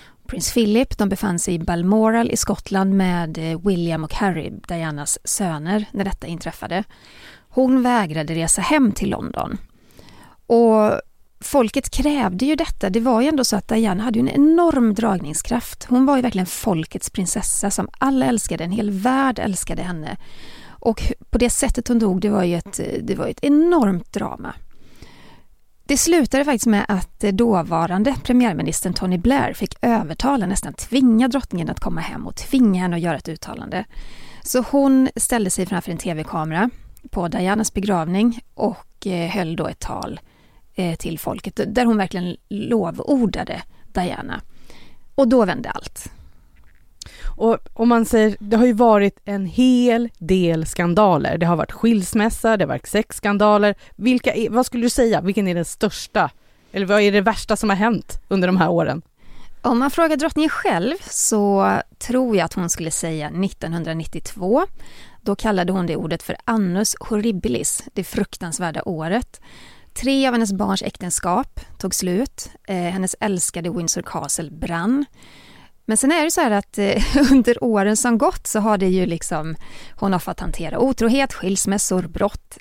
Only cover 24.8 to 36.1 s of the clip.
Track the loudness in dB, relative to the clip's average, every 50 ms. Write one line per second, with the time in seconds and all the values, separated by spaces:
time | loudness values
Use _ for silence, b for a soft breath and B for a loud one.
24.8 | b b b b b b b b b b b b b b b _ _ _ _ _
25.8 | _ -2 0 0 2 4 4 4 4 4 2 0 2 2 0 2 2 2 2 2
26.8 | 2 0 0 -2 -2 -4 -6 -4 -2 0 2 2 2 2 2 2 0 0 0 0
27.8 | 0 0 0 0 0 0 0 -2 -2 0 2 4 4 2 0 -2 -4 -4 -4 -4
28.8 | -4 -4 -4 -2 -2 -2 -2 0 2 2 2 2 2 -2 -4 -6 -8 -8 -6 -2
29.8 | 0 0 0 0 0 -4 -6 -4 -2 0 0 0 0 -2 -2 -4 -4 -6 -10 -12
30.8 | -8 -2 2 4 4 6 6 4 4 2 2 -2 -4 -4 -6 -6 -6 -6 -6 -6
31.8 | -4 -4 -4 -4 -4 -6 -8 -10 -10 -10 -10 -12 -4 0 2 4 4 4 4 2
32.8 | 0 0 -2 -2 -2 -2 -2 -4 -6 -10 -12 -12 -12 -14 -12 -12 -10 -8 -8 -8
33.8 | -8 B B B B B B B B B B B B -2 -2 -2 0 2 2 4
34.8 | 4 6 6 6 4 4 2 -2 -2 0 0 0 0 0 -2 -2 -2 -2 -4 -4
35.8 | -4 -6 -8 -6 -6 -6